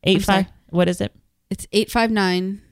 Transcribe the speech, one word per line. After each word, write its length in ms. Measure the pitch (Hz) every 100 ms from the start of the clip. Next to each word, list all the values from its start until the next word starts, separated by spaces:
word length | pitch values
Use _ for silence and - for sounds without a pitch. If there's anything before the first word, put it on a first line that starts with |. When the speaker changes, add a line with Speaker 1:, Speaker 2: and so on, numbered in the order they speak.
Speaker 1:
Eight 120 | - 190
Speaker 2:
I'm 60 |
sorry. 200 | 196 196
Speaker 1:
five, 80 | 190 - _
what 180 | 165 175
is 120 | 180
it? 120 | 202 _ _ _ _
Speaker 2:
It's 160 | 190 -
eight 180 | 208 226
five 200 | 240 226
nine 520 | 220 190 180 185 202 _